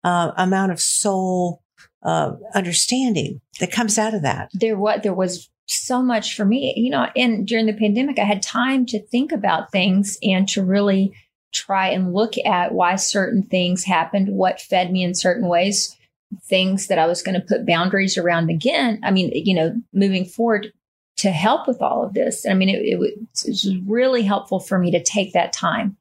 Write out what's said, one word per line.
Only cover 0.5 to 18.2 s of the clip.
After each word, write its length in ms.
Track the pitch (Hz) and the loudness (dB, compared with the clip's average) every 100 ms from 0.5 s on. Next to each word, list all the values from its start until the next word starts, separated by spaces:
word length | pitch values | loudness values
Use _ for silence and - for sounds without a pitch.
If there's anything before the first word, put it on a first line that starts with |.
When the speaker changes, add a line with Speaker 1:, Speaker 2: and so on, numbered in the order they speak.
| 190 190 | 0 0
Speaker 1:
of 80 | 165 | -2
soul, 800 | - - 208 190 185 185 175 175 _ _ - _ | -2 0 0 0 0 0 -2 -4 _ _ -20 _
uh, 300 | - 165 147 139 - | -2 0 -2 -6 -4
understanding 840 | 196 175 165 - 254 254 180 147 - _ - | -4 -2 -2 0 0 0 0 -2 -8 _ -8
that 100 | 160 | -4
comes 280 | - 226 208 | -2 0 0
out 160 | 214 | 0
of 80 | 214 | -2
that. 280 | 139 - - | -2 -2 -6
Speaker 2:
There 220 | 185 226 208 | -2 -2 0
wa-, 220 | 208 214 | 0 0
there 160 | 214 | -2
was 360 | 180 185 180 - _ - | -2 -2 -4 -14 _ -8
so 340 | - - 254 | -6 -2 0
much 320 | 254 226 - | 2 0 -2
for 100 | - | 0
me, 300 | 202 247 262 - | 2 2 0 0
you 140 | 247 | 0
know, 180 | 277 247 | 0 0
and 320 | 254 247 220 196 | 2 2 0 0
during 200 | 233 220 | 0 0
the 60 | |
pandemic, 460 | 214 208 208 285 269 | 2 0 2 0 0
I 60 | |
had 180 | 202 202 | 0 0
time 420 | - 247 247 269 247 | -2 -2 0 0 0
to 140 | 214 | -4
think 300 | - 240 302 | -2 -2 -2
about 400 | 294 196 170 - | -2 0 0 0
things 480 | 190 185 190 196 - | 0 2 2 0 -2
and 260 | 214 185 196 | 0 2 0
to 140 | - | 0
really 500 | 185 196 202 190 190 - _ _ _ | 0 2 2 2 0 -4 _ _ _
try 360 | - - 190 190 | -10 -2 0 0
and 240 | 185 185 | 0 0
look 220 | 180 226 - | 0 0 0
at 300 | - 180 175 | 0 0 0
why 220 | - 175 190 | 2 2 2
certain 480 | - 202 185 214 | 0 0 2 0
things 400 | 190 185 180 180 | 0 0 0 0
happened, 460 | 185 160 170 202 196 | 0 0 2 0 0
what 300 | 196 185 - | 2 0 -2
fed 300 | - 185 180 | -2 0 0
me 140 | 185 | 0
in 100 | 180 | 0
certain 320 | 180 185 175 180 | 0 0 0 2
ways, 500 | 175 190 196 - - _ _ _ - | 2 2 0 -4 -8 _ _ _ -18
things 460 | - 190 190 196 - | -2 0 2 -2 0
that 100 | 175 | 2
I 80 | 165 | 2
was 160 | 175 | 0
gonna 180 | 185 190 | -2 -4
put 240 | - 208 | 0 -2
boundaries 540 | - 165 185 196 190 | 2 2 2 0 0
around 320 | 196 | 0